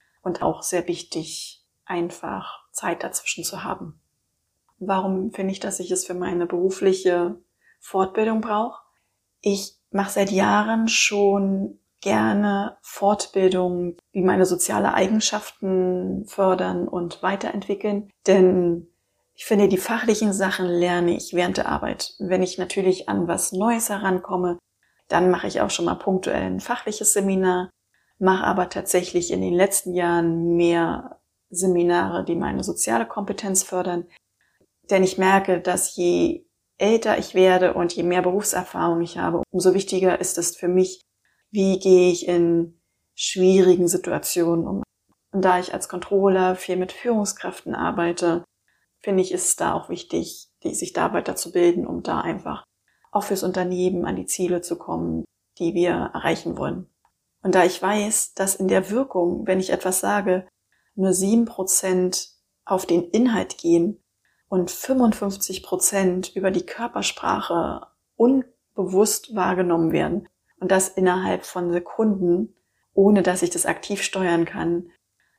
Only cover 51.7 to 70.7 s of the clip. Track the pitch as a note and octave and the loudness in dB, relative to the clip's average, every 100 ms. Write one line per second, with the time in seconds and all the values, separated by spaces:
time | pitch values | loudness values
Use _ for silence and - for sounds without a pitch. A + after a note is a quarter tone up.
51.7 | F3 - E3+ - - - F#3 F3 - - | 2 -2 -6 -6 -4 -4 -6 -8 -12 -14
52.7 | _ _ _ _ G3+ - G3 F#3 F#3 F3+ | _ _ _ _ -4 -2 -4 -2 -2 -2
53.7 | F3+ F#3 F3+ - F#3 F#3 - F3+ F3 F3 | 0 0 0 -2 -4 -6 -4 -2 -2 -4
54.7 | E3+ - E3+ E3+ D#3+ - _ _ - E3+ | -8 -6 -6 -4 -6 -8 _ _ -6 -2
55.7 | E3+ F3 E3+ E3 - E3 D#3+ E3+ - C#3+ | 0 0 0 -4 -4 -4 -4 -4 -6 -6
56.7 | F3+ - _ _ _ _ _ G3 F3+ F3+ | -8 -12 _ _ _ _ _ 0 4 2
57.7 | F3+ F#3+ G#3+ G#3 G#3+ - - G3 - F#3+ | 2 -2 -2 0 -2 -4 -4 -4 -2 2
58.7 | F#3+ F#3+ A3 C4+ F#3 F3 F#3 - F#3 F#3 | 0 0 -2 -2 0 0 -2 -2 -2 0
59.7 | F#3 F#3 F#3 G3+ G#3 F#3+ F#3 F#3 _ _ | -2 -2 -2 0 0 0 0 -2 _ _
60.7 | _ _ - F#3+ F3+ G3 A3+ A3+ - F#3+ | _ _ -2 0 2 4 2 2 -2 -2
61.7 | - F#3+ F#3 F#3 F3+ - _ _ _ - | 0 2 2 0 -2 -8 _ _ _ -4
62.7 | F#3 - F3 F3 A3 B3 G#3+ F#3 - E3+ | -2 2 0 2 2 2 2 -4 -4 2
63.7 | E3+ F3 - _ _ _ _ - F#3 F3+ | 4 2 -4 _ _ _ _ -4 -2 -2
64.7 | - - C4 A#3 - G3+ G3 - F#3+ - | -6 -2 2 2 2 -2 -6 -8 -8 -6
65.7 | F#3 - G3+ F#3+ F3+ F#3 G3 F#3+ F#3+ - | -2 0 2 2 0 -4 -2 -2 -2 -4
66.7 | - A3+ - G3 - - G3 - E3+ - | -8 -6 -4 -6 -4 -4 -2 -2 -2 -2
67.7 | - - _ _ - A#3 C4+ - _ _ | -6 -12 _ _ 2 4 4 0 _ _
68.7 | - F3+ F#3 A3 - - G#3+ F#3 F#3 F3+ | -6 0 2 2 0 -6 -2 0 0 2
69.7 | E3+ D#3+ D#3+ D#3 F3 - _ _ - F#3+ | 2 2 0 0 -4 -8 _ _ -8 0